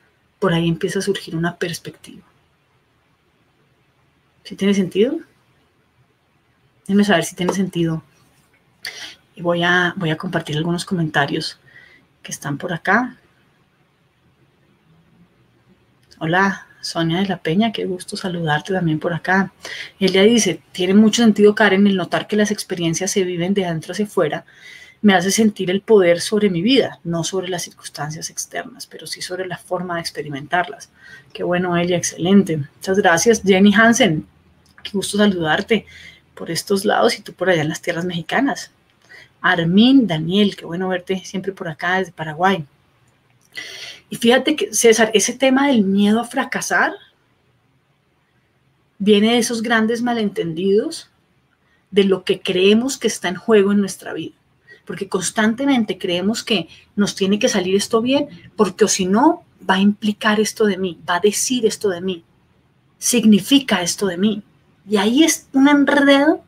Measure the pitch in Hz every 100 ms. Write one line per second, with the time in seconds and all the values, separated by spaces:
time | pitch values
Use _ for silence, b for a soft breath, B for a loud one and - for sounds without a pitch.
0 | b b _ _ 190 165 170 165 185 196
1 | 196 190 - 165 170 175 180 160 - -
2 | - - _ _ _ _ _ _ _ _
3 | _ _ _ _ _ _ _ _ _ _
4 | _ _ _ _ - 190 196 196 180 185
5 | 247 320 - _ _ _ _ _ _ _
6 | _ _ _ _ _ _ _ _ - 202
7 | 208 170 156 - 180 180 180 170 165 160
8 | - _ _ _ _ _ _ _ - B
9 | B B _ - 170 170 175 180 175 175
10 | 160 156 180 165 156 151 170 175 - 180
11 | 156 151 139 165 - - b b b b
12 | b _ - - 147 143 - 165 - 214
13 | 254 - _ _ _ _ _ _ _ _
14 | _ _ _ _ _ _ _ _ _ _
15 | _ _ _ _ _ _ _ _ _ _
16 | _ - 160 175 196 185 - _ - 170
17 | 165 170 196 175 160 175 226 190 185 180
18 | - 208 190 175 160 147 - 185 165 156
19 | 175 165 - 190 190 - B B B B
20 | 190 190 208 240 180 160 _ - 180 202
21 | 220 220 226 202 208 208 208 190 202 190
22 | 165 160 160 208 214 208 - 170 170 160
23 | 180 202 180 180 175 196 180 160 - 180
24 | 208 - 151 156 - B B B B B
25 | 208 185 185 202 220 208 180 190 - 214
26 | 175 170 - 214 208 170 202 262 - -
27 | 170 165 160 190 180 180 - - - -
28 | 151 160 - - - 85 - - - -
29 | 156 175 - 185 185 165 - 180 180 170
30 | 165 - 147 139 147 180 - - - B
31 | B B B - 175 180 180 170 175 175
32 | - - 170 196 - 156 139 _ 190 190
33 | 190 170 233 220 196 190 202 196 226 240
34 | 214 156 - _ _ _ _ _ - 196
35 | 170 202 208 180 156 170 - 220 - B
36 | B B B - 190 165 - 196 202 -
37 | 233 - - - 180 170 151 165 - 165
38 | 180 170 160 196 269 - - _ _ _
39 | B B B _ 170 175 170 190 240 269
40 | 208 156 160 196 208 - 160 170 185 185
41 | 180 185 - 190 196 190 175 156 175 185
42 | 175 - 156 151 190 185 143 _ _ _
43 | _ _ _ _ _ B B B B B
44 | B 202 233 254 277 302 - - 233 226
45 | 220 202 220 - 269 262 285 240 190 196
46 | 202 226 233 262 240 185 - 185 277 403
47 | _ _ _ _ _ _ _ _ _ _
48 | _ _ _ _ _ _ _ _ _ -
49 | 202 202 220 240 240 233 226 226 220 233
50 | 240 233 208 180 170 160 196 202 311 330
51 | - _ _ _ _ _ _ _ _ 190
52 | 196 185 - 180 - 185 190 220 262 -
53 | 220 - 180 185 - 214 196 202 190 -
54 | - 165 175 - _ _ b b b 180
55 | 190 190 165 - 214 226 277 254 208 180
56 | 190 175 190 233 - 196 - B B -
57 | 202 - 190 208 202 202 180 196 - 226
58 | 240 277 285 B B - 190 - 202 -
59 | 180 208 302 349 - _ - 190 202 208
60 | 214 208 220 214 214 - 208 185 190 165
61 | - 202 208 - - 247 220 - 202 175
62 | 190 170 - _ _ _ _ _ _ _
63 | - 240 220 202 - 277 269 185 175 -
64 | 196 175 214 208 - _ _ _ 190 208
65 | 208 254 320 - - 269 277 285 285 285
66 | 277 277 302 359